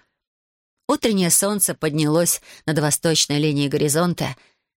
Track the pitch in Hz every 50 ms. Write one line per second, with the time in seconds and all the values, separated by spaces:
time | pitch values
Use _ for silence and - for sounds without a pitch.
0 | _ _ _ _ _ _ _ _ _ _ _ _ _ _ _ _ _ - - -
1 | - 233 208 190 180 170 - - 196 202 208 196 - - 156 - 156 156 143 156
2 | 151 151 151 170 175 - - - - - - - - 156 156 160 147 151 147 -
3 | - 165 156 - - - 143 147 151 156 143 143 143 139 151 143 147 147 131 160
4 | 180 175 160 - 147 131 131 _ _ _ _ _ _ _ _